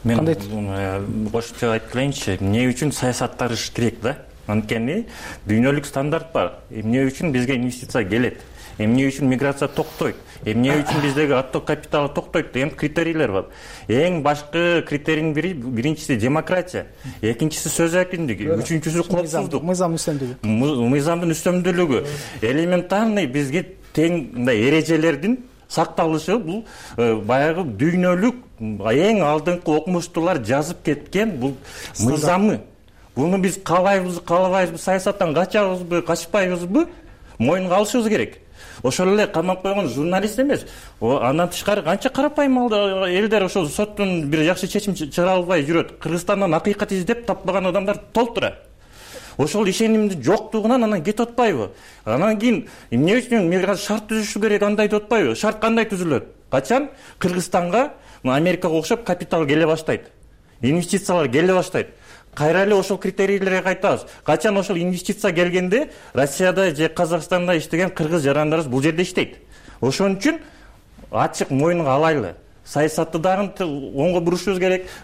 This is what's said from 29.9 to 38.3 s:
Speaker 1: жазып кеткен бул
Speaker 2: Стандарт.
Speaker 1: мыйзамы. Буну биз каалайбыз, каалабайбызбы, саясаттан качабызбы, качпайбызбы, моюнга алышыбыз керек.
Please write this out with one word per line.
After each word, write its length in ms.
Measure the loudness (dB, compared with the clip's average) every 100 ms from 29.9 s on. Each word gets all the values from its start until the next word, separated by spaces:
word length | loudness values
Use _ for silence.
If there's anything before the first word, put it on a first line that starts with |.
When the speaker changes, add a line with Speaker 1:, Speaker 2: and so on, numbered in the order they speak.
| -2 -2 -2 0 0 0
Speaker 1:
жазып 380 | 0 0 -6
кеткен 540 | -4 -4 -2 -2 -2 -2
бул 160 | -4 -6 -14 -16 -16
Speaker 2:
Стандарт. 280 | -2 0 2
Speaker 1:
мыйзамы. 380 | 2 4 2 0 -6 -20 -20 -20 -12 -2
Буну 220 | 0 2
биз 200 | 0 -2
каалайбыз, 560 | 0 2 4 2 0 -6 0
каалабайбызбы, 520 | 2 4 2 0 -2
саясаттан 560 | 0 0 0 0 0
качабызбы, 680 | 2 2 2 2 0 -2 -2
качпайбызбы, 840 | 0 -4 -2 0 0 -2 0 0 0 -4 -20 -20 -20 -2
моюнга 380 | 0 2 2 2
алышыбыз 320 | 2 2 2
керек. 300 | 2 0